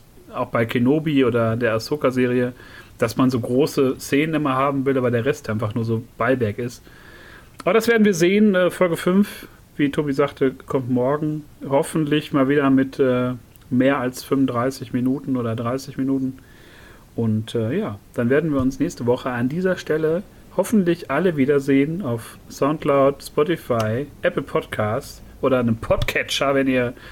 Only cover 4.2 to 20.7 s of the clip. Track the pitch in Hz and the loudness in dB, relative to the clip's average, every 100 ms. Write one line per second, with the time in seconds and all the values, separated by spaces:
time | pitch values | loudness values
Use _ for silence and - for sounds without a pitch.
4.2 | 160 151 147 131 143 139 131 131 123 117 | 0 0 -2 0 0 0 0 0 0 0
5.2 | 120 - - 107 107 117 113 113 113 - | 0 -4 -4 -4 -4 -4 -2 -4 -4 -4
6.2 | 117 135 107 117 120 - - - - - | 0 0 0 -4 -8 -10 -20 -20 -20 -20
7.2 | - - - - - 214 220 233 208 170 | -20 -20 -20 -8 0 0 2 4 4 4
8.2 | 175 202 214 185 180 - 180 160 - 190 | 2 4 4 4 2 2 0 2 2 2
9.2 | 208 - - - - - 143 151 147 139 | 2 -2 -18 -20 -20 -2 0 0 -2 0
10.2 | 139 - 135 127 - 135 120 123 127 147 | 0 0 -2 -2 -4 -4 0 0 0 0
11.2 | 151 151 - - 277 139 165 165 151 151 | -2 -6 -10 -14 -2 0 0 -2 0 0
12.2 | 147 143 135 147 139 135 135 - 131 123 | 0 0 2 4 4 4 2 0 2 2
13.2 | 127 123 - - - 127 127 139 123 127 | 0 -4 -12 -20 -2 2 2 2 -2 -6
14.2 | - 139 131 120 131 131 117 127 127 139 | -2 0 2 0 -2 -4 -6 -2 -2 -2
15.2 | 143 127 113 113 117 135 139 135 135 135 | -2 -4 -2 -4 -4 -4 -6 -6 -2 -2
16.2 | 131 131 - - - - - - - - | -2 -8 -16 -20 -20 -20 -20 -20 -14 -4
17.2 | 113 110 107 117 110 165 190 101 - - | -2 -2 -2 -4 -2 -2 -4 -8 -10 -4
18.2 | 120 139 165 139 131 135 156 - 120 123 | 2 2 2 0 0 0 -4 -2 -2 -2
19.2 | 135 123 127 165 185 175 - 156 156 165 | -2 -2 -2 0 -2 -2 -2 -2 0 -2
20.2 | - - - - 196 | -4 -16 -8 -4 2